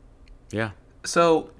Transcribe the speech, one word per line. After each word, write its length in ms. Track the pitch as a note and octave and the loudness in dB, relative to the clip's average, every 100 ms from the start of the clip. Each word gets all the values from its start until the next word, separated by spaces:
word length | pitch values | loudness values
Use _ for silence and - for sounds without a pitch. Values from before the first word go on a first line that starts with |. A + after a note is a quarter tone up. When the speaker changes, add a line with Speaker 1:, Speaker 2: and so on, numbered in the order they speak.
| - - - - - | -20 -20 -20 -20 -12
Speaker 1:
Yeah. 200 | G#2 A2 - - _ - | -8 -8 -10 -20 _ -4
Speaker 2:
So 460 | E3+ E3+ D#3+ - | 2 2 2 -2